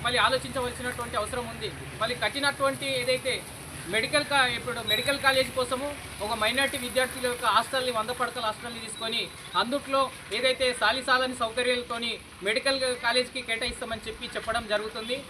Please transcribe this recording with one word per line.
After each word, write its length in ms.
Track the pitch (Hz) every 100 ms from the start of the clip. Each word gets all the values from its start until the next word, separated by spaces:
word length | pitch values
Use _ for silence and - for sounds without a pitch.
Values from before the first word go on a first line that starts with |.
మళ్ళీ 160 | 240 240
ఆలోచించవలసినటువంటి 960 | 214 254 254 247 247 240 247 247 240 220
అవసరం 300 | 214 247 233
ఉంది. 240 | 220 220 - 135 -
మళ్ళీ 140 | 220 247
కట్టినటువంటి 680 | 214 277 285 277 269 269 277 262
ఏదైతే 400 | 240 254 254 214 - - - - -
మెడికల్ 380 | 202 254 294 294
కా-, 200 | 277 254 240
ఇప్పుడు 220 | 247 226 220
మెడికల్ 320 | 214 254 277
కాలేజ్ 360 | 277 262 254 262
కోసము 400 | 247 254 285 285 - -
ఒక 120 | 208
మైనారిటీ 440 | 226 214 254 277 277
విద్యార్థుల 500 | 247 233 254 262 247
యొక్క 180 | 240 233
హాస్టల్ని, 460 | 208 226 262 254
వంద 180 | 233 220
పడకల 320 | 247 240 247
హాస్టల్ని 380 | 226 214 233 233
తీసుకొని 480 | 220 - 226 226 196 - - -
అందుట్లో 540 | 220 277 - 269 269 - -
ఏదైతే 400 | 220 254 254 262 247
సాలి 200 | 214 247
సాలని 340 | 254 254 262 247
సౌకర్యాలతోని 840 | 226 226 247 247 240 233 233 208 - -
మెడికల్ 360 | 190 226 262 269 254 247
కాలేజ్కి 380 | 233 247 247 262
కేటాయిస్తామని 600 | 240 226 247 - 233 226 220
చెప్పి 180 | 214 247 220
చెప్పడం 320 | 202 226 226
జరుగుతుంది. 540 | 208 214 220 220 262 285